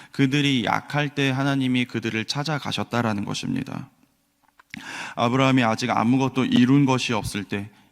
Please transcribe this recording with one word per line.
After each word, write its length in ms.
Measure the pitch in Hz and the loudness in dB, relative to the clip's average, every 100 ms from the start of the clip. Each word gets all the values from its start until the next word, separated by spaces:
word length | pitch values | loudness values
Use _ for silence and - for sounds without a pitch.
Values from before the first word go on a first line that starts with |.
| - | -10
그들이 540 | - 139 147 143 131 107 | -2 0 2 0 0 0
약할 500 | 110 - 147 147 143 | -2 -2 -4 -2 -2
때 140 | 139 | -2
하나님이 560 | 131 139 139 127 127 120 | 0 0 0 0 0 -2
그들을 400 | 117 110 110 107 | -4 -4 -4 -4
찾아가셨다라는 1000 | 139 147 143 - 110 104 117 113 104 101 | -6 -4 -6 -4 -6 -2 -2 -2 -2 -6
것입니다. 640 | 107 - 90 - 50 - _ _ _ _ _ _ _ _ - - - - - | -6 -6 -6 -6 -10 -12 _ _ _ _ _ _ _ _ -18 -14 -14 -10 -4
아브라함이 480 | 120 131 135 131 | 0 2 4 4
아직 280 | 117 110 123 | 2 0 -2
아무것도 520 | 107 110 131 131 131 | 0 2 2 2 0
이룬 420 | 127 120 123 143 139 | 2 4 6 6 4
것이 280 | 127 - | 2 0
없을 300 | 110 - 104 | -4 -4 -8
때, 260 | 98 101 101 - _ | -6 -8 -8 -16 _